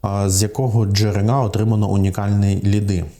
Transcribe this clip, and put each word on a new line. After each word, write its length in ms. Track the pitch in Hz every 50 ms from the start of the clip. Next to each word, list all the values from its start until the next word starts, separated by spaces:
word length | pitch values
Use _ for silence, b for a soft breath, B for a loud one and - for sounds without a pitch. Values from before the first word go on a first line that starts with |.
а, 280 | - 104 98 101 98 98
з 120 | 92 95
якого 440 | 107 104 - - 131 127 107 117 110
джерела 540 | 98 101 98 107 107 101 101 98 107 127 139
отримано 480 | 127 104 95 107 107 110 113 104 104 98
унікальні 720 | 98 101 95 98 92 - 101 101 101 101 101 98 98 92 98
ліди. 400 | 101 101 104 101 98 98 87 82 80 -